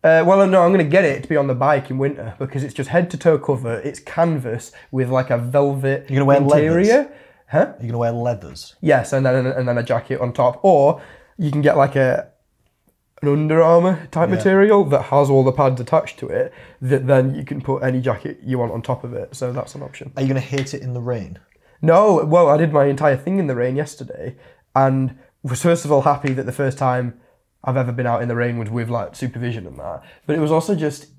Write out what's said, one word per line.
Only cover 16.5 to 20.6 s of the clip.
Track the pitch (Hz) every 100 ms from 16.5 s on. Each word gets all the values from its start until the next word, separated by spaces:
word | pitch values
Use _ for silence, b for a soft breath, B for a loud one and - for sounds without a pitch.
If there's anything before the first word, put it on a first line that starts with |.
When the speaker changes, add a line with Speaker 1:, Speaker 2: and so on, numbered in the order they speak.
| B B B
Speaker 1:
That | 131 135 131
then | 135 131 135
you |
can | - 139
put | 131 131
any | 127 127
jacket | 127 107 - -
you | - 127
want | 117
on | 113
top | - 123
of | 120
it. | 120 92 -
So | 127
that's | 127 - 139
an |
option. | 135 - 135 135
Speaker 2:
Are |
you | 135
gonna | 135
hate | 127 139